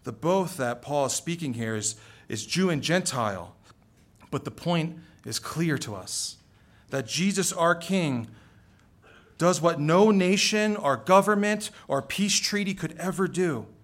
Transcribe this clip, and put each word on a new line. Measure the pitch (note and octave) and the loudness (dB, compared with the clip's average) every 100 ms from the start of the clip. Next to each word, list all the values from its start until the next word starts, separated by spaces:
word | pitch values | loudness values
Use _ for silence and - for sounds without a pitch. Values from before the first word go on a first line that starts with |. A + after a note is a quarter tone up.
The | - | -10
both | A2+ D#3+ F#3+ F3 - | -4 0 0 0 -4
that | B2 A#2+ | -4 -4
Paul | - D3 C3 | -4 -2 0
is | |
speaking | - - E3+ D3+ | -2 -6 -6 -6
here | A#2 A2+ A2 | -4 -4 -4
is, | G#2+ - - - - | -6 -8 -18 -20 -10
is | A2 - | -10 -4
Jew | E3+ F#3 | 0 0
and | D3+ | 0
Gentile, | A#2+ F3 - C3+ G#2+ F#2+ F2+ - - _ _ _ _ _ - | 0 -2 -2 -2 -2 -4 -12 -20 -20 _ _ _ _ _ -8
but | C#3 | -8
the | B2+ | -8
point | - E3+ E3+ E3 - - - A#2 | -8 -2 0 -2 -8 -20 -16 -10
is | A2+ | -8
clear | - D3 E3+ C3+ | -8 -4 -2 -2
to | - G2 | -4 -10
us | F#2 - - - _ _ _ - - | -8 -8 -8 -12 _ _ _ -20 -8
that | C3+ A2+ | -8 -4
Jesus, | C#3+ F#3+ G3 F3+ | -2 0 0 -2
our | F3+ E3 | 2 2
King, | E3+ E3+ F#3+ D#3+ B2 A2 - - - _ _ _ _ - - _ - | 2 0 0 0 -2 -6 -14 -20 -20 _ _ _ _ -20 -20 _ 0
does | E3+ E3+ | 2 4
what | E3+ E3 | 2 2
no | D3 F3 G#3+ | 4 6 8
nation | G3+ F3+ G3+ - G#3+ G#3+ G#3 | 6 4 4 2 2 2 0
or | C#3+ C3+ | 0 0
government | - F#3+ G3 G#3 G#3 G#3+ - - - | 6 6 6 2 2 -2 -6 -14 -4
or | C#3 | -4
peace | C#3 - G3+ - | -2 -2 0 0
treaty | - G3+ G3 | 0 -2 -2
could | G3 D#3 E3 | -4 -8 -6
ever | F3 F3 F#3 | -6 -2 -2
do | C#3 F3+ B2 - - | 0 0 -2 -6 -20